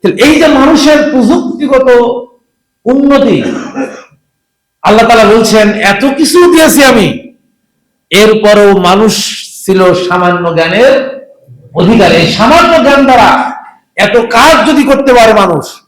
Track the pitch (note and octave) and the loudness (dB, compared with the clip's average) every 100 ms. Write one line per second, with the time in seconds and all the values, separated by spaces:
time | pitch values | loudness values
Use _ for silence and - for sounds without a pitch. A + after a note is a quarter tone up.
0 | F#3+ - C#4 D4+ D#4+ C4+ C#4 D#4 C#4+ D4 | -2 0 0 2 2 2 2 2 2 0
1 | D4 C4 A3 F4 - - C#4+ C4 C4 A#3+ | 0 -2 0 -2 -4 -8 -2 0 2 2
2 | A#3 B3 - _ _ _ _ _ A3 C4+ | 0 -4 -12 _ _ _ _ _ -4 -2
3 | C#4 C#4 A#3 D#3 - - - C4+ B3 - | 0 0 0 -2 -4 -10 -12 -10 -12 -12
4 | - _ _ _ _ _ _ _ - G#3+ | -20 _ _ _ _ _ _ _ 0 2
5 | A3+ A3+ G#3 A3+ A3 A3 G#3 - F#3+ G3+ | 2 2 2 2 2 0 0 -2 -4 -2
6 | C4+ C#4 D#4+ F4+ F4 D#4+ D#4 C#4 C4+ A#3 | -4 -2 0 2 2 2 2 2 2 2
7 | E3 - - _ _ _ _ _ _ _ | -2 -6 -16 _ _ _ _ _ _ _
8 | _ F#3 G#3+ G#3+ G#3 G#3 G3+ G3 F3+ F#3+ | _ 0 2 2 2 2 2 2 0 0
9 | A3 - - - - - - F#3+ F3+ F3 | 0 -2 -8 -12 -18 -12 -4 0 0 0
10 | F3+ F3+ F3+ F3 E3+ D#3+ E3 G3 C4 C4+ | -2 -2 -2 -2 -4 -4 -2 0 2 0
11 | - - - _ _ - - E3 F3 A#3 | -4 -14 -20 _ _ -20 -10 -2 0 2
12 | F3 E3 D#3+ - A#3 E4 E4+ E4 C#4 C#4 | 2 0 -2 -2 0 2 2 2 2 2
13 | C4+ B3 A#3 - - - - _ _ - | 2 2 2 -2 -6 -10 -20 _ _ -6
14 | G3+ A#3 A3+ A3+ D4 D#4+ D#4 C#4+ C4 C#4 | -2 -2 -2 0 2 2 0 0 0 0
15 | C4+ B3 A3+ G#3+ F#3 D#3 - - | 2 2 2 2 0 -4 -8 -20